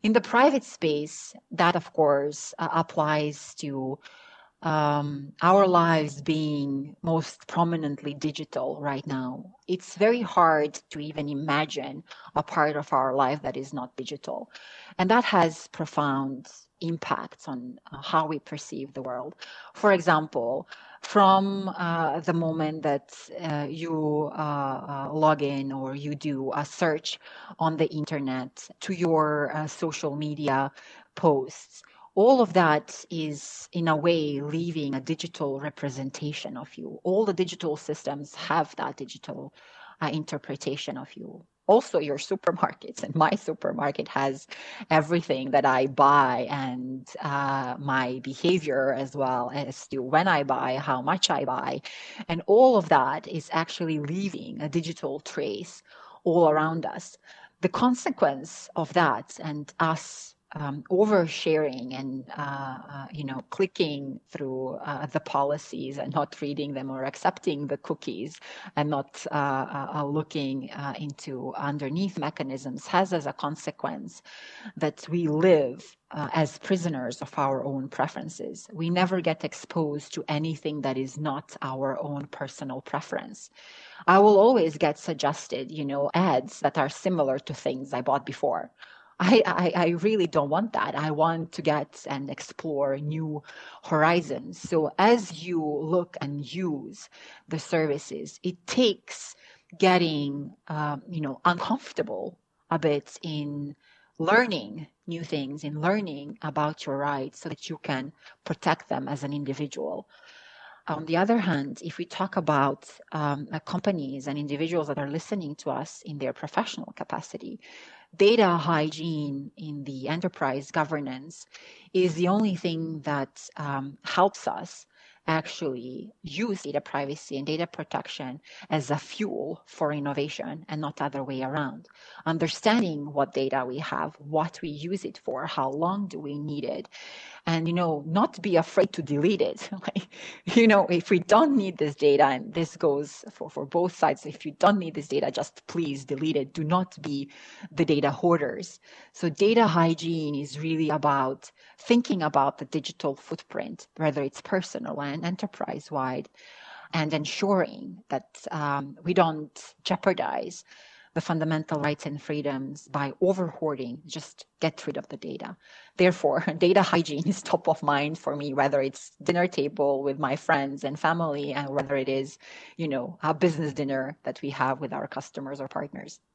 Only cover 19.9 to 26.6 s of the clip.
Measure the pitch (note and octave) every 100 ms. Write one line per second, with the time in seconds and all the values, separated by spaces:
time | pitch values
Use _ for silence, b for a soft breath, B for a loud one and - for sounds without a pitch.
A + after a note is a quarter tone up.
19.9 | F#3+ E3+ D#3 D#3 - A#2 C3+ - B B
20.9 | B - G#3 G3 F#3+ G3 G3 F#3+ F#3 E3+
21.9 | E3+ D#3 D3+ E3 E3 E3 D#3+ D#3 D#3 D3+
22.9 | C#3+ _ - - - D#3+ D3 C#3+ D#3 E3
23.9 | D#3+ D3+ D3+ D3 - D3+ C#3+ C#3 C3 -
24.9 | C#3 C#3 D#3 D#3 D3 C#3 C#3 C#3 C3+ C3
25.9 | C#3 D3 C#3+ D3+ C#3 C3+ -